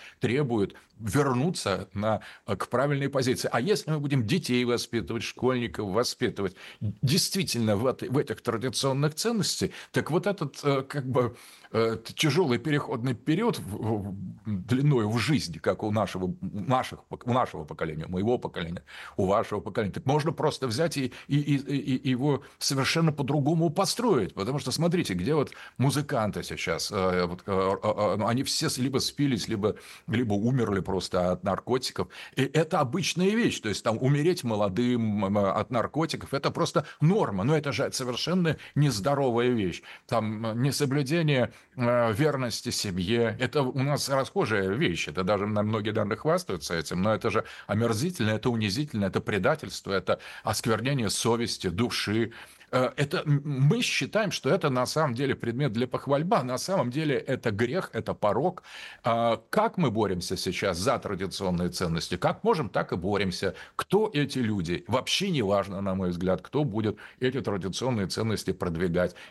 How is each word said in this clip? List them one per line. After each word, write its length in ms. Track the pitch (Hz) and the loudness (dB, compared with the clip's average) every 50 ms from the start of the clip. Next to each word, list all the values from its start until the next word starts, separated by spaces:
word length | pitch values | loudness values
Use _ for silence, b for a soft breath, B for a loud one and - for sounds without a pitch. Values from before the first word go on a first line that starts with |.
| B B B B | B B B B
требует 540 | - 107 117 143 151 120 117 107 95 90 - B B B B - | 0 0 2 2 0 2 2 2 0 0 -2 B B B B -10
вернуться 880 | 113 107 87 139 143 139 123 123 139 185 170 - - 104 92 90 95 - - | -4 0 2 2 4 4 2 2 2 0 0 0 0 0 0 -2 -2 -6 -4
на, 260 | 98 104 110 107 95 B B B B B | -2 0 0 0 0 B B B B B
э, 80 | - 101 | -4 -4
к 140 | - - - | -4 -4 -2
правильной 400 | - 120 135 147 147 135 139 131 | 0 0 2 2 0 0 -2 -2
позиции. 400 | 139 135 123 127 123 123 - - | 0 0 2 2 0 0 0 -2
А 100 | - 120 | -2 0
если 300 | 123 202 208 147 - 147 | 2 2 0 0 0 -2
мы 80 | 156 151 | -2 -2
будем 280 | 143 139 143 135 113 | 0 0 0 0 2
детей 380 | 101 160 190 - - 123 123 123 | 2 0 0 0 0 0 2 2
воспитывать, 600 | 120 120 113 - - - 113 - - 113 117 - | 2 0 0 -2 -2 -4 -4 -2 -2 -4 -4 -6
школьников 640 | - - - 120 127 127 123 120 110 - - 107 98 | -6 -4 0 0 2 2 2 0 -4 -4 -4 -4 0
воспитывать 680 | 90 110 123 - - - 120 101 92 - 101 90 - B B B B B | 2 2 0 0 0 -2 -2 -2 0 0 -2 -4 -4 B B B B B
действительно 960 | - 107 - - - 120 156 190 - - - 190 156 - - 120 113 107 104 | -6 -6 -4 -2 0 2 2 2 2 0 0 -2 -2 0 0 0 2 2 2
в 100 | 95 123 | 2 2
этой, 240 | 131 - - - - | 0 0 -2 -2 -2
в 80 | 127 147 | 0 0
этих 240 | 120 - 110 - | 0 0 -4 -6
традиционных 720 | - 123 113 110 113 131 107 - - 139 131 139 143 151 147 | -2 -2 -2 -2 -2 -2 -2 0 0 0 0 2 0 0 0
ценностях, 560 | - - 226 240 214 151 - - - 98 - B B B B | -2 -2 0 0 0 0 0 0 -2 -2 -4 B B B B
так 200 | B 131 - - | B -2 0 0
вот 160 | 143 180 180 | 0 0 0
этот, 340 | 208 190 - 160 135 - - - | 0 -2 -2 -4 -8 -6 -2 0
э, 180 | 147 139 131 | 2 2 2
как 240 | 131 - - 147 139 | 0 -4 -6 -6 -2
бы, 280 | 131 123 131 123 113 113 B B B B B B B | 0 2 2 2 0 -2 B B B B B B B
э, 240 | - 113 113 113 113 | 0 2 2 2 0
т-, 160 | - - - | -4 -8 -8
тяжелый 460 | 101 - 151 156 131 180 180 135 120 117 | -2 0 2 2 4 4 4 4 2 0
переходный 560 | - 151 147 147 - - 143 120 117 131 120 | 0 0 0 0 0 -2 -4 -4 -2 -4 -4
период 440 | - - 143 156 190 233 233 160 127 | -2 -2 0 0 2 2 0 0 -2
в, 440 | - 95 104 - - 107 113 104 | -4 -8 -6 -4 -2 0 0 0
в, 120 | 95 104 95 101 - 110 113 - - | -2 -4 -8 -8 -10 -10 -12 -10 -6
длиною 640 | 113 107 92 87 - 131 131 143 147 143 120 107 104 | -4 -4 -4 -2 0 2 4 4 4 4 4 4 2
в 100 | 113 120 | 0 0
жизнь, 400 | 104 147 160 - - - 80 82 | 2 2 2 0 0 -4 -8 -4
как 220 | - 107 92 - | 0 0 0 0
у 80 | 110 107 | 0 0
нашего, 360 | 107 113 101 90 - 92 92 | 2 2 0 0 -2 -4 -4
у 100 | 90 90 - | -4 -4 -4
наших 640 | 92 92 76 104 92 - 127 127 123 - - - - - | -8 -8 -8 -6 -2 0 0 0 0 -2 -8 -14 -14 -14
пок-, 140 | - - - | -14 -8 -2
у 80 | 120 | 0
нашего 320 | 120 127 117 - - 80 78 | 0 2 0 0 -4 -8 -10
поколения, 400 | 73 87 - 85 80 78 78 82 | -10 -6 -6 -4 -4 -4 -6 -6
у 60 | 85 | -4
моего 260 | 90 90 101 113 127 | -2 0 0 2 0
поколения, 460 | 113 - - - 98 87 82 87 90 - B B B B B B | 0 -2 -4 -6 -6 -6 -6 -8 -10 -12 B B B B B B
у 80 | B 98 | B 2
вашего 360 | 92 98 113 104 - 107 101 | 2 4 2 2 0 -4 -6
поколения, 340 | - 110 95 123 107 95 - | -6 -4 -4 -2 -2 -2 -4
так 100 | - - | -4 0
можно 260 | 131 143 151 147 165 | 0 0 2 0 -2
просто 340 | - - - 147 - - 135 | -2 0 0 -2 0 -2 -4
взять 320 | 127 107 127 160 - - 143 | -2 -2 0 -2 -2 -2 -2
и, 140 | 131 120 B B B | -4 -4 B B B
и, 120 | B 143 147 | B 0 2
и, 180 | 147 151 143 | 2 2 0
и, 400 | 135 139 - 143 139 - 139 127 | 0 0 -2 -4 -2 -2 0 -2
и 140 | 131 - 135 | 0 0 0
его 320 | 131 120 135 151 139 123 B B B B | 0 0 2 0 0 0 B B B B
совершенно 540 | - - 143 135 131 - - 165 165 160 | -2 0 0 2 2 2 2 2 2 2
по-другому 580 | 151 - 123 113 139 156 131 147 170 160 165 170 | 2 0 0 0 0 2 2 2 2 2 2 2
построить. 640 | 170 190 190 180 - - 247 247 180 123 92 78 - | 2 2 0 0 0 0 2 4 4 4 2 0 -2
Потому 240 | - 196 123 139 147 | -4 -2 -2 -2 -2
что, 120 | 143 135 | -2 -2
смотрите, 440 | - - 160 175 160 180 - - 95 | -2 0 2 2 2 2 0 0 -2
где 200 | 87 90 123 160 | -2 0 2 2
вот 180 | 151 131 - B B B B B B | 2 0 -2 B B B B B B
музыканты 640 | 123 139 - 147 147 - 147 120 107 101 87 90 | 2 2 2 2 0 0 0 0 0 0 -2 -4
сейчас, 500 | 80 - 82 76 - 87 82 80 - - | -6 -8 -8 -6 -2 -2 -2 -2 -2 -2
э, 320 | 104 98 92 92 90 90 90 | 0 0 2 2 2 2 0
вот, 160 | 85 90 90 - | 0 -2 -6 -4
э, 60 | - | -2
э, 240 | 98 95 95 95 98 - | 0 2 2 2 2 0
э, 340 | - 107 - - 104 95 95 101 | 0 0 0 2 2 2 2 0
ну, 80 | 104 | 0
они 160 | 113 117 131 | 0 0 0
все 260 | 139 - - - 156 151 | -2 -2 -2 -2 -2 -2
с-, 100 | - 135 | -2 0
либо 200 | 123 139 127 117 | -2 0 0 0
спились, 500 | - - - - 147 139 123 95 - - | -2 -2 -2 0 0 2 2 0 -2 -2
либо, 280 | 110 101 101 104 90 B B B B B B | -2 0 0 0 -2 B B B B B B
либо 280 | B 110 113 127 110 101 | B 0 0 2 2 0
умерли 460 | 101 107 120 135 127 113 104 101 95 | 2 2 2 2 2 2 2 0 0
просто 500 | 85 - 95 92 - - - 90 87 90 | 0 0 -2 -2 -2 0 0 0 2 2
от 120 | 90 90 - | 0 0 0
наркотиков. 640 | 98 92 92 - - 120 131 - - - - - - B B B B B | -2 -2 -2 0 0 -2 0 -2 -4 -4 -4 -6 -6 B B B B B
И 60 | B | B
это 380 | 135 135 - 156 165 160 180 165 | 0 2 2 0 0 2 2 0
обычная 500 | 147 117 131 196 147 - - 160 180 196 | 0 0 -2 -2 -2 -2 0 2 2 2
вещь. 300 | 214 233 220 143 - - | 4 4 2 2 0 -2
То 80 | - 107 | -2 -4
есть 140 | 95 - - | -4 -2 0
там 120 | 117 110 107 | 0 0 2
умереть 460 | 127 131 143 143 147 180 175 175 - | 4 4 4 4 4 2 2 0 0
молодым, 800 | 117 110 104 104 101 95 120 123 123 123 117 113 110 104 104 101 | -2 0 2 0 2 2 2 2 2 2 2 2 0 0 0 2
м, 140 | 95 104 104 | 2 2 4
от 320 | 101 95 - 107 104 - | 4 2 2 0 0 0
наркотиков — 640 | 123 113 104 - - 143 165 151 - 104 - - 135 | 0 0 0 0 0 -2 -2 -2 -4 -6 -6 -4 -4
это 160 | 143 147 151 | -2 -2 0
просто 340 | - 135 170 151 - 170 - B B B | 0 0 0 2 2 0 -2 B B B
норма. 440 | 147 160 196 220 160 113 98 92 98 | 4 4 6 4 2 0 0 0 2
Но 120 | 139 160 | 2 2
это 160 | 151 151 143 | 2 2 0
же 180 | 120 117 131 98 | -2 -2 -2 -2
совершенно 640 | - - 131 123 120 110 - - 180 190 170 160 139 - B B B | -2 -2 -4 -4 -4 -2 -2 0 2 2 2 2 0 -2 B B B
нездоровая 760 | 139 147 143 120 104 92 139 143 135 139 127 113 117 120 127 | 2 4 4 4 2 0 0 2 2 2 2 4 4 4 4
вещь. 340 | 123 113 98 87 82 - B B B B B | 4 2 2 0 -2 -6 B B B B B
Там, 380 | - 120 113 107 107 110 107 117 | -2 0 0 0 0 -2 -2 -4
э, 100 | 113 107 | -2 0
несоблюдение, 1000 | 120 127 143 127 - 147 127 135 147 139 123 160 170 165 151 143 127 117 110 B B B B - | 0 0 2 2 2 0 2 2 0 0 0 0 2 2 4 4 4 2 0 B B B B -6
э, 360 | - 120 120 120 120 117 113 | -2 0 2 4 4 4 4
верности 580 | 107 92 156 151 143 135 127 113 - - - 123 | 4 4 2 2 2 0 -2 -4 -4 -4 -4 -4
семье. 640 | - - - 104 90 92 90 92 117 117 117 113 107 117 | -4 -2 -2 -2 -2 -2 0 2 2 4 2 2 0 0
Это 240 | 127 - - 151 | -2 0 0 0
у 160 | 135 127 123 135 | 0 0 0 0
нас 300 | 131 143 143 123 - - | 0 0 0 -2 -2 0
расхожая 640 | 139 135 127 - - 196 165 110 110 101 95 95 | 0 0 0 0 0 0 0 2 2 2 2 2
вещь. 360 | 98 127 175 107 85 - - | 0 2 0 0 0 -2 -4
Это 160 | 78 76 92 | -6 -4 -2
даже 240 | 95 95 107 95 101 | 0 2 2 2 2
на 160 | 107 107 104 | 0 0 0
многие 300 | 104 107 110 110 104 110 | 0 0 0 0 0 0
данные 240 | 104 110 107 101 113 | 0 0 0 0 -2
хвастаются 580 | - - 151 165 185 - - 98 80 73 - 85 | -2 0 0 0 0 0 -4 -6 -6 -4 -4 -2
этим. 260 | 82 76 - - 87 | -2 -2 -2 -2 0
Но 140 | 92 107 110 | 2 2 2
это 160 | 98 - 113 | 2 0 0
же 140 | 98 110 - B B B B B | 0 0 -2 B B B B B
омерзительно, 640 | 104 107 117 113 113 104 143 185 180 - 110 107 | 0 2 2 2 2 0 0 -2 -2 0 0 0
это 200 | 110 104 - 127 | 0 0 0 0
унизительно, 540 | 117 113 110 101 92 131 151 147 - 107 98 | 0 2 0 0 0 -2 -2 -2 -2 0 0
это 160 | 92 - 113 | 0 0 -2
предательство, 720 | - - 107 98 92 127 156 151 - 101 - - - 98 | -2 0 0 2 2 2 2 0 -4 -10 -10 -8 -4 -2
это 260 | 98 95 90 - 101 - B B B B | -2 0 0 0 -2 -2 B B B B
осквернение 680 | B 113 107 - - 117 110 104 113 135 143 135 113 95 | B -2 -2 0 0 0 0 2 0 0 0 0 0 0
совести, 580 | - - - 117 117 117 117 92 - - - 92 | -2 0 2 2 2 2 0 -2 -4 -4 -4 -2
души. 640 | 82 92 123 117 - - - 104 104 113 113 110 B B B B B B B B | 0 0 0 0 0 -2 -2 0 2 0 0 -2 B B B B B B B B
Э, 180 | - 127 127 120 - | 0 0 0 0 0
это, 220 | - 143 147 - 165 | -2 -2 -2 -2 -2
м, 240 | - 156 143 139 143 | 0 2 2 2 0
мы 380 | 151 139 127 139 147 220 247 | -2 0 4 4 4 4 4
считаем, 480 | 233 - - - 139 - - 208 226 190 | 2 0 0 -2 -2 0 0 0 0 0
что 180 | - - - 131 | -2 -2 0 2
это 200 | 175 190 165 147 | 2 2 2 0
на 160 | 127 127 127 | 0 0 0
самом 280 | 120 - 151 160 123 117 | 0 0 0 0 0 0
деле 200 | 120 143 131 - | 0 0 -2 -2
предмет 380 | - - 117 117 123 147 135 | -2 -2 -4 -2 0 0 0
для 140 | 101 117 127 | 0 0 -2
похвальбы, 500 | 127 - 127 - 135 143 139 160 185 240 | -2 -2 -4 0 2 2 2 2 2 2
а 60 | 190 | 2
на 160 | 127 127 127 120 | 2 0 -4 -4
самом 320 | - - 190 185 123 123 | -2 0 0 0 0 0
деле 260 | 120 151 160 147 135 | 0 0 0 2 0
это 340 | - - - 131 120 - 120 | 0 0 -2 -2 -2 0 -2
грех, 400 | 101 98 120 - 151 - - - | 0 0 0 0 0 -2 -4 -4
это 220 | - 113 - - 92 | -6 -6 -4 -4 -4
порок. 480 | - - 104 98 113 151 180 180 - B B B B B B B B B | 0 2 2 2 2 2 0 -2 -4 B B B B B B B B B
А 380 | 120 117 117 117 117 113 107 - - | 0 2 4 4 2 2 0 -2 -2
как 260 | - 214 214 233 226 | 0 2 2 2 2
мы 140 | 190 170 123 | 2 2 2
боремся 460 | 101 113 107 95 92 87 90 - 95 | 2 2 2 0 0 -2 -4 -4 -4
сейчас 420 | 87 - 95 87 - 104 98 90 82 | -4 -2 -4 -2 0 0 0 0 0
за 200 | 98 135 123 101 | 2 0 0 0
традиционные 720 | - 101 101 85 95 90 - - 101 92 92 85 90 87 | -2 -4 -6 -4 -6 -6 -6 -2 -2 0 0 2 0 0
ценности? 480 | 87 - 92 82 82 82 - - 90 | -2 -2 -2 0 0 -2 -2 -4 -2
Как 280 | 87 - 156 175 - - | 0 0 0 0 0 0
можем, 260 | 220 240 165 127 92 | 0 2 2 0 -2
так 220 | - - - - | -2 -2 -2 -2
и 40 | - | -4
боремся. 580 | 92 82 98 101 98 101 92 90 - 98 92 - B B B B | -4 -2 0 0 0 0 0 -2 -2 -2 -4 -4 B B B B
Кто 340 | B - - - 208 220 - | B -4 0 2 2 2 2
эти 260 | - 147 143 - - 131 | 0 0 -2 0 0 0
люди? 460 | 123 107 107 98 85 82 90 90 - - | 0 0 0 0 -2 -2 -2 -4 -2 -2
Вообще 420 | - 131 127 - - - 185 202 | -2 -2 0 0 -2 0 0 0
не 120 | 170 139 | 0 0
важно, 400 | 107 95 101 98 95 98 92 95 | 2 2 2 2 2 0 -4 -4
на 120 | 98 98 95 | -4 -2 -2
мой 160 | 95 95 90 | 0 0 -2
взгляд, 300 | 87 85 90 90 92 90 | -2 0 0 0 0 0
кто 240 | - - - 139 147 | -2 -2 -2 0 0
будет 320 | 117 98 110 110 107 98 B B B B B | 0 0 0 0 -2 -2 B B B B B
эти 200 | 127 131 127 139 | -2 -2 -2 -2
традиционные 640 | - 113 101 95 92 95 87 - 113 131 123 107 95 | -2 -2 -2 -2 -4 -4 -4 -2 -2 -2 0 0 -2
ценности 460 | 78 - 110 110 113 104 92 - - | -2 -2 -2 -2 0 -2 -2 -2 -4
продвигать. 640 | - - - 87 82 82 92 87 82 90 90 85 - B B B | -4 -2 -2 -4 -2 0 0 0 2 2 0 0 -2 B B B